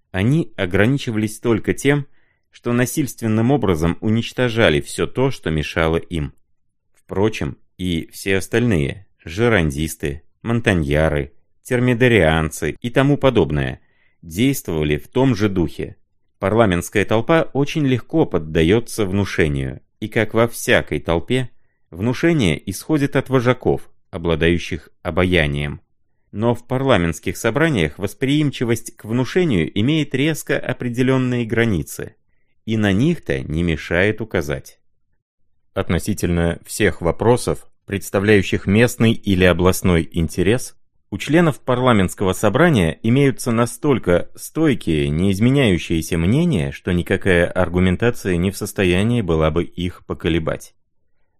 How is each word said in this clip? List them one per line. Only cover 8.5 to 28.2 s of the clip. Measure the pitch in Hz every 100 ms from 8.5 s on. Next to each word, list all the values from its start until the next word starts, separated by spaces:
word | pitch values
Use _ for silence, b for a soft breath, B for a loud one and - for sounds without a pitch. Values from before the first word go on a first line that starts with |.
| 113 120 87 69 - - _ 85
жерандисты, | 80 120 107 78 69 78 - 73 69 - _
монтаньяры, | - 117 110 90 69 73 78 73 - - _ _
термидорианцы | - 123 123 120 123 113 80 80 78 - 78 -
и | -
тому | - 139 143
подобное – | 135 117 82 73 65 - _ _ _ _
действовали | 85 82 131 135 - 80 76 73
в | -
том | 123 135 107
же | 104
духе. | 92 78 - 73 - _ _ _ -
Парламентская | 98 107 113 87 - 107
толпа | 95 110 113 165 -
очень | 131 143 160 139
легко | 123 - 160 151
поддается | 87 78 80 82 113 - - 98
внушению, | 98 95 - 80 69 65 65 _ -
и, | 107
как | 117 107
во | 110 117
всякой | - - 101 - 76
толпе, | - 82 - 127 127 - _ _ _
внушение | 82 113 131 170 165 95 - -
исходит | 95 - 156 135 135
от | 127
вожаков, | 131 120 123 - 69 - - _
обладающих | 85 82 80 85 87 - 82 - _
обаянием, | 92 82 92 90 73 71 73 67 _ _ _ _ _
но | 101 117 117
в | -
парламентских | 131 135 107 85 82 95 -
собраниях | 117 110 165 120 76 -
восприимчивость | 98 -